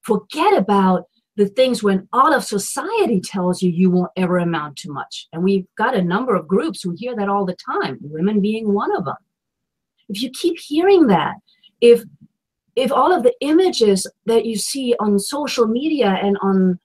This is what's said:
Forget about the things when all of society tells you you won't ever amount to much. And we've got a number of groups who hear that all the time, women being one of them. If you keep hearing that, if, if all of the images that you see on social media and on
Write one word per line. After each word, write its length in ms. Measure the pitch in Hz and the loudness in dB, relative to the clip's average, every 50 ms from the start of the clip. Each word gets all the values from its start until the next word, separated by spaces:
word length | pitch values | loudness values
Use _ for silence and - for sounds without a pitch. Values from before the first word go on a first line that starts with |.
Forget 520 | _ - 220 185 - _ - 302 339 415 403 302 | _ -2 -2 -2 -2 _ -6 0 2 2 2 2
about 460 | 190 214 202 196 190 185 185 180 - _ _ _ _ _ _ | 2 2 2 2 4 2 2 0 -2 _ _ _ _ _ _
the 100 | 208 202 | -2 -2
things 380 | 196 - - 262 262 240 - 208 | 0 2 0 2 2 2 0 0
when 240 | 202 196 185 - _ | 0 0 0 -2 _
all 220 | - 240 269 302 277 | 0 2 4 4 2
of 80 | 247 | 0
society 800 | 185 - 220 196 - - - 277 277 370 453 453 381 - 233 185 | 0 -4 -6 -6 -6 -6 -8 -8 -8 -4 -2 0 0 0 0 -2
tells 420 | - - - 190 180 180 180 - | -4 -4 -6 -2 -2 -2 -2 0
you 80 | 185 180 | 0 -2
you 220 | 165 170 190 185 | 2 2 2 2
won't 180 | 180 180 180 - _ | 4 2 -2 -2 _
ever 220 | 185 185 170 180 180 | -4 -2 0 0 0
amount 380 | 175 170 170 156 147 147 139 - | 0 -2 -4 -4 -6 -8 -12 -14
to 120 | - 147 | -14 -12
much. 380 | 143 135 - _ - - - _ | -12 -12 -12 _ -14 -18 -18 _
And 120 | - 160 180 | -8 -2 0
we've 220 | 196 196 190 185 _ _ | 0 0 0 -2 _ _
got 180 | - 214 247 262 | -2 -2 0 0
a 80 | 202 | -2
number 320 | 180 170 180 220 254 254 202 | -2 -2 -2 -2 -2 -2 -2
of 140 | 175 156 147 | -4 -2 -2
groups 340 | 185 220 302 330 - - | -2 -2 -2 -4 -8 -8
who 140 | - 180 170 | -8 -10 -8
hear 180 | 170 240 247 247 | -8 -10 -10 -6
that 140 | 208 202 196 | -6 -4 -2
all 160 | 202 202 196 | -2 -2 -2
the 100 | 180 175 | -4 -6
time, 440 | - - 269 285 403 330 165 131 113 | -10 -10 -8 -6 -6 -6 -6 -8 -12
women 400 | - 143 151 156 175 208 220 208 | -14 -14 -6 -2 -2 0 0 0
being 320 | 190 214 220 226 226 208 | 0 0 -2 -4 -2 -2
one 220 | 196 202 247 320 - | -2 -2 -2 -2 -4
of 80 | - - | -4 -4
them. 100 | 139 117 - _ _ _ _ _ _ _ _ _ _ _ _ _ _ _ _ _ - | -8 -10 -12 _ _ _ _ _ _ _ _ _ _ _ _ _ _ _ _ _ -12
If 120 | 202 196 | -10 -8
you 100 | 254 254 | -8 -10
keep 280 | 262 - - 339 339 - | -8 -4 -4 -4 -4 -4
hearing 480 | - - 294 311 359 392 403 359 311 | -8 -4 -2 0 4 4 6 6 6
that, 300 | 233 190 156 147 - - - _ _ _ _ _ _ _ _ | 6 4 2 2 -2 -8 -12 _ _ _ _ _ _ _ _
if, 220 | 240 240 233 - - - - _ - _ _ _ _ _ _ _ _ _ _ | 8 8 8 6 4 -10 -20 _ -20 _ _ _ _ _ _ _ _ _ _
if 160 | 233 269 226 | -4 -2 0
all 220 | 277 233 277 330 | 0 2 2 2
of 100 | 370 339 | 2 4
the 120 | 226 247 - _ | 2 0 0 _
images 640 | 269 285 311 339 381 359 240 - 233 208 196 190 - - _ _ _ | -2 2 2 4 4 2 2 2 2 4 2 2 -2 -8 _ _ _
that 200 | 220 226 226 - | 0 0 2 0
you 100 | 226 220 | 0 -6
see 400 | 202 - - - 277 262 240 233 - | -6 -6 -6 -6 -6 -2 -2 -2 0
on 200 | 220 208 202 202 | 0 0 0 0
social 480 | 196 - 277 285 294 247 - 254 233 214 | 0 -4 -6 -6 -6 -4 0 0 0 0
media 500 | 226 247 285 320 311 277 226 196 190 - | 0 -2 -2 -2 0 0 0 0 0 0
and 160 | - 202 196 - | 0 -2 -2 0
on 380 | 190 196 196 190 185 185 180 - | 0 0 2 2 2 2 0 -2